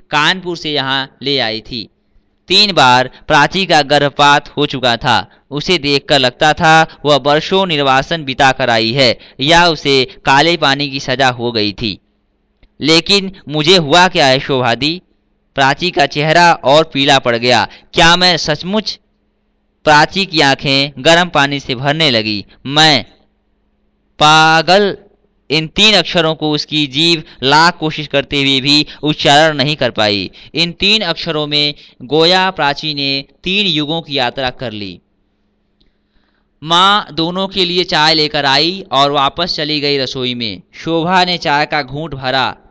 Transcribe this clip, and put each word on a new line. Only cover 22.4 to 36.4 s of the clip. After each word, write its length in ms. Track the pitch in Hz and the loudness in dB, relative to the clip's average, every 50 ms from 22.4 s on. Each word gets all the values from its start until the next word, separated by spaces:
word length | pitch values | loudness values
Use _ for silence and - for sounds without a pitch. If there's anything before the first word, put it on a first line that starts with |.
| 95 _ _ _ - | -10 _ _ _ -12
"मैं 380 | 127 143 151 156 156 143 117 101 - _ _ _ _ _ _ _ _ _ _ _ _ _ _ _ _ _ _ _ _ _ - | -4 0 2 2 2 2 0 -2 -8 _ _ _ _ _ _ _ _ _ _ _ _ _ _ _ _ _ _ _ _ _ 0
पागल?" 800 | 151 151 156 156 156 160 160 160 160 170 180 208 208 190 - - - _ _ _ _ _ _ _ _ - | 2 4 4 4 4 4 4 2 2 4 2 2 2 0 -4 -8 -14 _ _ _ _ _ _ _ _ -4
इन 160 | 139 160 156 | -4 -4 -4
तीन 280 | 156 - 196 208 220 208 | -4 -2 2 2 4 4
अक्षरों 400 | 180 156 - - 175 160 160 160 | 2 0 0 -2 0 0 0 -2
को 160 | 147 156 156 | -2 -2 -2
उसकी 360 | 151 147 - - 151 151 147 | -2 -2 -4 -4 -2 -4 -2
जीभ 360 | 135 127 143 165 170 170 156 151 - - - | -2 -2 0 2 2 0 0 -4 -12 -12 -4
लाख 360 | 123 135 143 156 165 175 175 - | 0 2 4 4 4 2 0 -2
कोशिश 280 | 156 156 147 - 151 | -6 -6 -6 -6 -8
करते 300 | - - 139 135 - 143 | -4 -2 -4 -2 -2 -2
हुए 240 | 143 139 135 139 135 | -2 0 0 0 0
भी 260 | 123 143 147 147 147 - - - | 2 2 2 2 0 -2 -6 -6
उच्चारण 540 | - 151 147 - - 156 139 147 160 160 151 | -4 -4 -4 0 2 4 6 6 6 4 2
नहीं 200 | 143 127 147 156 | 0 -2 -2 -2
कर 140 | - 131 117 | -2 -2 -4
पाई। 400 | 101 - 107 104 104 98 92 - - - - - - | -2 0 0 0 0 -2 -4 -6 -10 -18 -20 -10 -4
इन 180 | 147 170 170 | -4 -4 -4
तीन 300 | 165 - 190 196 214 220 | -4 -2 0 0 0 0
अक्षरों 440 | 196 170 160 - - 170 156 151 151 | 0 -4 -6 -6 -6 -4 -4 -4 -4
में 280 | 147 147 147 147 147 139 - - - _ - | -2 -2 -2 -2 -2 -4 -8 -18 -20 _ -18
गोया 480 | 127 120 143 156 160 170 185 185 185 190 | -8 -2 0 2 2 4 2 2 0 -2
प्राची 440 | 185 170 147 143 143 - 147 156 147 | -2 -2 -2 -2 -2 -4 -6 -8 -6
ने 300 | 143 139 139 139 139 135 _ _ _ - | -4 -4 -4 -4 -4 -6 _ _ _ -6
तीन 220 | 175 190 208 208 | -4 -2 -2 0
युगों 360 | 185 151 151 151 143 165 165 | 0 -2 -2 -2 -2 -4 -6
की 160 | - 151 139 135 | -6 -6 -4 -4
यात्रा 320 | 123 120 - 139 131 127 | -4 -4 -4 -4 -6 -6
कर 220 | - - 131 117 | -6 -8 -10 -10
ली। 280 | 107 104 101 95 87 - _ _ _ _ _ _ _ _ _ _ _ _ _ _ _ _ _ _ _ _ _ _ _ _ _ _ _ _ | -10 -10 -12 -12 -14 -18 _ _ _ _ _ _ _ _ _ _ _ _ _ _ _ _ _ _ _ _ _ _ _ _ _ _ _ _